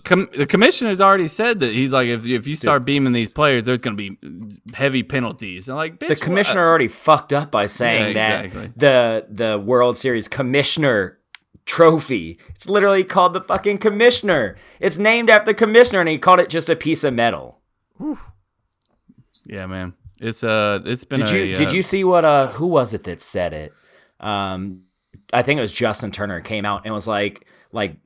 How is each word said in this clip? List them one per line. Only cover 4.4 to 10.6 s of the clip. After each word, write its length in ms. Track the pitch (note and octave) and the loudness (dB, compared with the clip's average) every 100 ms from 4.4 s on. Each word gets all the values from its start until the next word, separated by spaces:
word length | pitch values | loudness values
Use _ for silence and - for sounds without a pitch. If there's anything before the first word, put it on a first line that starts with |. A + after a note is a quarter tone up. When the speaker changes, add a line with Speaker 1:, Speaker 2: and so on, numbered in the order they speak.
| G#2+ G2+ G#2+ | -18 -18 -18
Speaker 1:
heavy 280 | B2 C#3 C3 | -4 -2 -2
penalties." 640 | - C3+ A#2+ - G2+ F2+ A2 | -4 -4 -6 -8 -12 -12 -12
And 100 | C#3 | -10
like, 200 | D#3+ E3+ | -10 -6
bitch, 100 | D#4 | -4
Speaker 2:
The 80 | D3 | -2
commissioner 440 | D#3+ F#3 G3+ G3+ | -2 0 0 2
Speaker 1:
what? 40 | E3 | 2
Speaker 2:
already 200 | E3 A#2 | 2 0
fucked 440 | - - C#3+ - | -2 0 0 0
up 180 | C#3+ D3 | -4 -2
by 160 | G#2+ G#2 | -2 -2
saying 460 | - A#2+ A2+ G#2 G#2 | -2 0 0 0 0
Speaker 1:
Yeah, 200 | A2 G#2 | -2 -2
Speaker 2:
that 60 | F#2+ | -6
Speaker 1:
exactly. 260 | F#2 G2 - | -12 -14 2
Speaker 2:
the, 500 | C#3 B2+ A#2 A2+ - | 4 6 4 0 -6
the 280 | G#2+ A2+ G#2 | -4 -2 -2
World 380 | G2+ B2 B2 A2+ | 0 2 2 0
Series 320 | C3+ A#2+ G#2 | -2 -4 -4
commissioner 920 | - B2+ C#3 | -6 -2 0